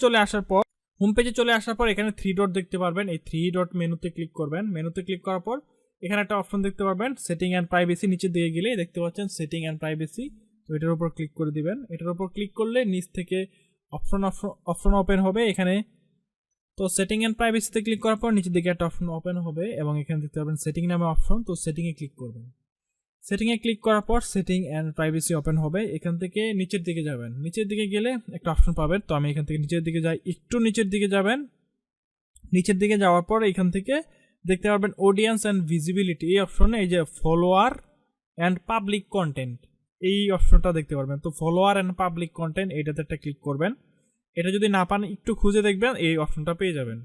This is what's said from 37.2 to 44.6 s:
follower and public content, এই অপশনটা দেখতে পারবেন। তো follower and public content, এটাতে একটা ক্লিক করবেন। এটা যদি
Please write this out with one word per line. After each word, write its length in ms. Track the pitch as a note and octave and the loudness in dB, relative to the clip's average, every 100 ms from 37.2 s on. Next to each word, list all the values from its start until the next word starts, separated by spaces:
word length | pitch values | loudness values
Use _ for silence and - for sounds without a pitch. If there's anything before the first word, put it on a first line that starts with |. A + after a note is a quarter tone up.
follower 500 | D#3+ E3+ F3+ F#3+ A#3 - - _ _ _ _ - F3 | 2 4 4 4 4 0 -12 _ _ _ _ -2 -2
and 100 | F3+ - | -2 -2
public 340 | A3+ G3+ G#3 - G3+ | -4 -2 -4 -2 -2
content, 400 | E3 C3+ B2+ A#2+ _ _ _ - F#3 | -2 -2 -8 -10 _ _ _ -4 0
এই 100 | G3+ G3+ | 2 2
অপশনটা 380 | F3+ - F3+ F3+ D#3+ | 6 10 10 8 0
দেখতে 160 | D3 C#3+ | -2 -4
পারবেন। 220 | C3+ C#3+ | -4 -4
তো 60 | E3 C#3+ | -6 -2
follower 340 | D#3+ F3 G3 G3+ | 0 4 4 4
and 100 | F#3 F3+ | 0 -2
public 300 | F3+ E3+ E3+ - | -4 -4 -8 -6
content, 300 | E3 D#3 F#3+ D3+ | -6 -4 -4 -4
এটাতে 200 | D3+ D3+ | -4 -4
একটা 160 | D3+ D#3 | -6 -8
ক্লিক 160 | D3 C#3+ A2+ | -8 -8 -6
করবেন। 260 | A#2 F3+ C4+ _ _ _ _ _ - | -2 -2 -4 _ _ _ _ _ -4
এটা 100 | F3 | -2
যদি 120 | G3+ | 0